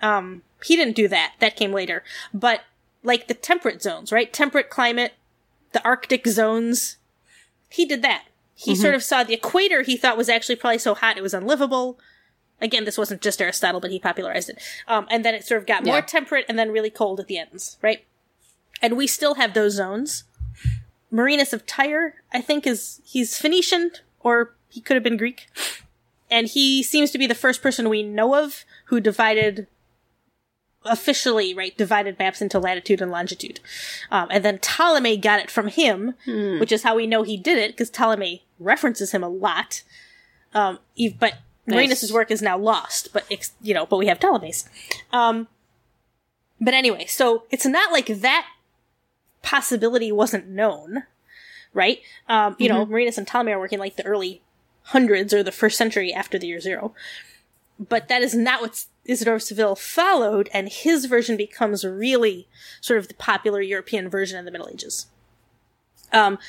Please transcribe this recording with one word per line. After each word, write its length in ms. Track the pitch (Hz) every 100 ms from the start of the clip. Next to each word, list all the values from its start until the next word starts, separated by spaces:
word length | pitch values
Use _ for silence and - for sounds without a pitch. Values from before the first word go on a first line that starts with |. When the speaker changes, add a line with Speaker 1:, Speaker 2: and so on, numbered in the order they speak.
Speaker 1:
um, 400 | 214 202 185 180 - _
he 120 | - 339
didn't 200 | 269 220
do 120 | 208
that. 260 | 175 160 -
That 160 | 220 -
came 160 | 202
later. 300 | 196 175 170 - - -
But, 280 | 202 240 226 - _ _ _
like, 240 | 240 240 -
the 60 |
temperate 480 | 233 - 349 185 -
zones, 300 | 202 160 208
right? 200 | 220 226
Temperate 380 | - 294 285 269
climate, 440 | - 240 240 240 - _ _ _ _ _
the 120 | -
Arctic 440 | 226 254 - 254 240
zones. 680 | 208 220 226 233 247 - - _ _ _ _ _ _ _
He 160 | - 320
did 160 | 269
that. 220 | 254 202 - _ _ _
He 180 | -
Speaker 2:
Mm-hmm. 80 | 190
Speaker 1:
sort 140 | 294 269
of 80 |
saw 200 | - 269
the 100 | 226 220
equator 460 | - 359 392 311
he 140 | 262 247
thought 200 | 254 226
was 120 | 240
actually 260 | 226 - 240
probably 220 | 247 226
so 140 | - 202
hot 220 | 226 196
it 40 |
was 100 | 196
unlivable. 680 | 190 202 285 269 254 254 247 _ _ _ _ _ _
Again, 260 | 220 233 208
this 120 | 208
wasn't 240 | 208 196
just 180 | 208 -
Aristotle, 380 | 180 - 185 180
but 120 | 185
he 80 | 185
popularized 500 | 185 170 185 185 180
it. 100 | - - - -
Um, 180 | 220 202
and 120 | 233
then 120 | 226 220
it 100 | -
sort 160 | 226
of 60 | 196
got 160 | 196 -
more 100 | 294
Speaker 2:
Yeah. 40 |
Speaker 1:
temperate 440 | 285 330 269 277 -
and 80 | 226
then 140 | 220
really 180 | 220 220
cold 300 | - 208 190
at 80 | 190
the 100 | 180
ends, 400 | 160 180 - -
right? 200 | 214 220 _ _ _ _ _ _ _ -
And 160 | 233 240
we 80 | 277
still 300 | - 294 285
have 180 | 233
those 200 | 214 208
zones. 500 | 202 185 208 294 - - - - - - - - _ _
Marinus 420 | 226 254 285 277
of 120 | 220 -
Tyre, 480 | - 277 302 330 - _
I 80 | 247
think, 240 | 247 294 277
is, 320 | 226 - -
he's 340 | - 254 233 -
Phoenician, 540 | 302 359 349 359 339 - - _
or 340 | 240 233 233 _ _
he 120 | -
could 140 | - 262
have 80 |
been 140 | 226 226
Greek. 300 | 233 - - - - - - _ _ _ _
And 180 | 233 226
he 340 | 285 269 269
seems 280 | 247 302 294
to 60 | 254
be 100 | 262
the 80 | 233
first 260 | 262 247
person 280 | 269 254 226
we 140 | 214
know 320 | 208 208 233 277
of 300 | 302 - - - -
who 140 | 240
divided, 680 | 214 202 220 220 214 196 196 _ _ _ _ _ _ _ _ _ _ _
officially, 720 | 214 226 - 277 262 220 190
right, 240 | 185 190 -
divided 400 | 196 208 202 185
maps 220 | 190 -
into 180 | 202 196
latitude 420 | 180 180 - 185
and 100 | 180
longitude. 480 | 175 180 185 - - - - - - -
Um, 160 | 202 339
and 120 | 202
then 160 | 202 196
Ptolemy 580 | - - 339 302 247 214
got 220 | 214 208
it 120 | -
from 160 | - 208
him, 480 | - 294 190 226 247 -
Speaker 2:
Hmm. 340 | 220 202 170
Speaker 1:
which 120 | 220
is 120 | 214
how 120 | 233 226
we 120 | 226
know 160 | 226
he 140 | 214 208
did 200 | 233 302
it, 180 | 214 -
'cause 120 | 233
Ptolemy 560 | - 226 208 185 170 _ _
references 520 | 180 294 302 233 196
him 120 | 196
a 60 | 175
lot. 540 | 185 190 170 - - - - - _ _ _ _
Um, 260 | 214 202 180 _ -
ev-, 200 | 226 -
but 140 | 220 - - _ -
Speaker 2:
Nice. 100 | 226
Speaker 1:
Marinus's 380 | 269 254 214
work 180 | 226 220
is 100 | 220
now 160 | 208 185
lost, 540 | 214 196 - - -
but 140 | 208 -
ex-, 220 | 196 - -
you 120 | 208
know, 120 | 180 160
but 120 | 196
we 100 | 202
have 120 | 240
Ptolemy's. 500 | 381 254 160 - - - - - -
Um, 360 | 247 233 226 226 _ _ _ _ _ _ _ _ _ _ _
but 120 | 226
anyway, 320 | 262 254 190 175
so 360 | - 254 226 -
it's 140 | 262 269
not 260 | 302 403
like 160 | 320 -
that 400 | 208 247 311 - - _ _ _ _ _ _ _ _
possibility 720 | - 277 - 240 226 240 226
wasn't 360 | 208 226 214 185
known, 560 | 190 214 151 151 233 - _ _ - - - -
right? 260 | 196 190 - - - -
Um, 260 | 220 208 196
you 100 | 226
know, 140 | 226
Speaker 2:
Mm-hmm. 80 | 214
Speaker 1:
Marinus 260 | 220 240 226
and 100 | 196
Ptolemy 240 | 240 233
are 80 | 196
working, 200 | 190 202
like, 180 | 196 -
the 80 | 190
early 360 | 208 185 185 _ _ _ _
hundreds 500 | - 262 240 196 202
or 100 | 208
the 80 | 190
first 260 | - 214 -
century 360 | 226 214 185
after 260 | 185 - 196
the 80 | 175
year 140 | 170
zero. 340 | 190 180 220 - - - - - _ _ _ -
But 300 | 202 233 -
that 140 | 247
is 120 | 240
not 280 | 233 233 254
what 240 | 226 - - _ -
Isidore 300 | 247 226 220
of 80 |
Seville 320 | - 202 208 196
followed, 760 | - - 359 349 220 214 202
and 160 | 196 196
his 360 | - 311 330 254
version 300 | 240 233 214
becomes 460 | 208 - 220 202 190
really 640 | 190 240 254 226 180 - _ - -
sort 160 | - 226
of 100 | 185
the 40 |
popular 480 | - - 196 214 202
European 480 | 196 196 - 214 185
version 300 | 196 190 185
in 60 | 175
the 60 |
Middle 180 | 175 -
Ages. 380 | - - - - _ _ _ _ _ _ _ _ _ _
Um, 260 | 220 202 196